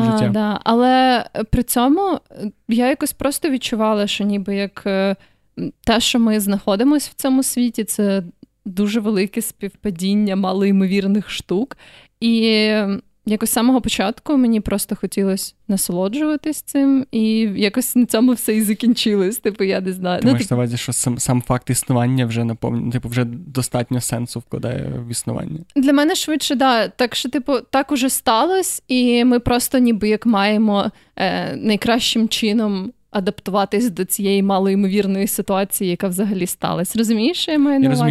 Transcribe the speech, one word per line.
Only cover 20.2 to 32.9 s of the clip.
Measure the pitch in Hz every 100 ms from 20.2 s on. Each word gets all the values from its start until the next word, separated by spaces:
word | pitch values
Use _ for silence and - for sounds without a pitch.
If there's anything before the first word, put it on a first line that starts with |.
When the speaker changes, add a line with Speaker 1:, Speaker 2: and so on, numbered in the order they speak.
Speaker 2:
Ти | 233
Speaker 1:
Ну, |
Speaker 2:
маєш | 277 214
Speaker 1:
типу, |
Speaker 2:
на | 123
увазі, | 123 120
що | -
сам, | 123 - 120
сам | - 123
факт | - 123 -
існування | 123 - 123 123 131 117
вже | 113
наповнює, | 117 113 120 120 120
типу, | 123 113
вже | 117
достатньо | 120 120 175 127 123 123 117 123
сенсу | - 117 120 120
вкладає | - - 117 131 139 131 117
в |
існування? | 120 - 117 - 156 175 285
Speaker 1:
Для | 269
мене | 285 302
швидше, | 370 - 302 -
да. | 269 269 233 185
Так | - 247
що, | - 254
типу, | 294 254 254 -
так | 269 277
уже | 285 262
сталося, | - - 226 320 381 359 - -
і | 254 247 240
ми | 247 240
просто | 240 247 - 262
ніби | 247 220 214
як | 214 240
маємо, | 202 202 214 220 202 196 - _ -
е, | 190 180 170 -
найкращим | 214 208 233 233 - 226 220
чином | - 220 226 214 190 202